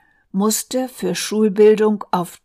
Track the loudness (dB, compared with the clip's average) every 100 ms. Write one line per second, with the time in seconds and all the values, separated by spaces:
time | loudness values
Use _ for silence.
0 | _ _ _ -4 -2 -2 -6 -6 -6 -6
1 | -6 -6 -4 0 0 4 4 6 2 -2
2 | -4 -6 -6 -12